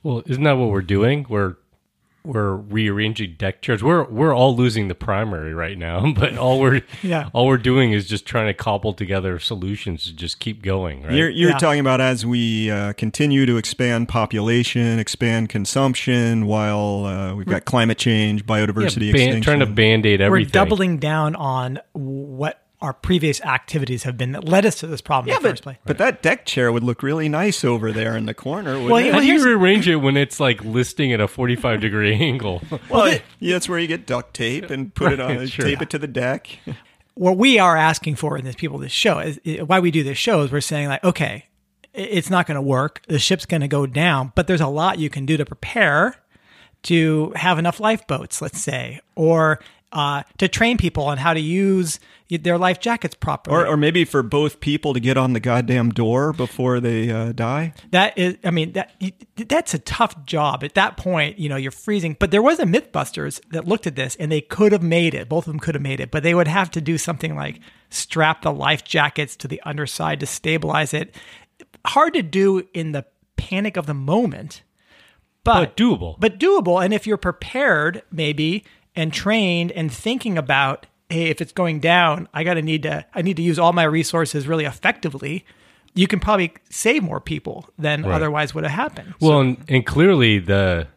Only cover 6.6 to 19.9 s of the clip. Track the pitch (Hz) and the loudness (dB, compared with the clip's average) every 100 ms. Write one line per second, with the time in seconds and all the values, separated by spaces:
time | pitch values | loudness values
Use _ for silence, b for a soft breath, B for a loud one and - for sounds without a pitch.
6.6 | 131 135 - - 190 165 123 117 131 131 | 4 2 0 -8 -4 -4 -2 0 4 4
7.6 | 127 131 123 104 95 104 - 120 107 95 | 4 4 4 2 -2 -6 -4 -2 -2 -2
8.6 | 113 101 107 95 95 95 92 87 - 104 | -2 -2 -4 -6 -4 -2 -2 -4 -6 -6
9.6 | 92 104 - 80 87 80 85 - 113 107 | -6 -6 -8 -6 -8 -8 -10 -6 -8 -6
10.6 | 98 95 90 69 76 135 165 - 175 - | -4 -2 -4 -8 -2 0 2 2 2 4
11.6 | 131 147 135 127 131 127 113 120 117 110 | 2 2 2 2 2 0 -2 0 0 0
12.6 | 110 104 101 101 110 - 147 139 131 117 | -2 -2 -4 -4 -6 0 2 4 4 2
13.6 | - - 123 117 117 117 107 107 107 120 | -2 -2 0 0 0 -2 -2 -2 2 2
14.6 | 117 120 117 113 107 - 117 113 110 110 | 2 0 0 0 -2 -2 0 0 -2 -4
15.6 | 95 135 135 123 - 123 117 113 104 107 | -2 0 0 0 0 2 2 2 0 0
16.6 | 104 104 104 101 101 95 95 98 92 98 | 0 0 -2 -2 -4 -4 -6 -6 -4 -4
17.6 | - 123 113 110 120 110 107 107 104 107 | 0 2 2 2 2 2 2 0 0 0
18.6 | 104 104 104 113 107 135 127 113 113 147 | 0 2 0 0 2 4 4 2 2 2
19.6 | 123 104 110 | 2 4 6